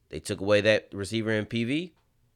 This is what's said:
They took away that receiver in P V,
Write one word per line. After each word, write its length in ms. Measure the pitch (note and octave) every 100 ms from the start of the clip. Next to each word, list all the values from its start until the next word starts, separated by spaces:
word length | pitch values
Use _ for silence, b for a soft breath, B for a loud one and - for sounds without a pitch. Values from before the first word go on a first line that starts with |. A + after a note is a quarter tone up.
| _
They 100 | D2+
took 220 | - G#2
away 180 | G2 G#2
that 300 | G2+ G#2+ -
receiver 400 | G2 F#2+ A2+ G#2+
in 140 | A2 G#2
P 180 | A#2
V, 300 | A#2 D3 F3+ _ _ _ _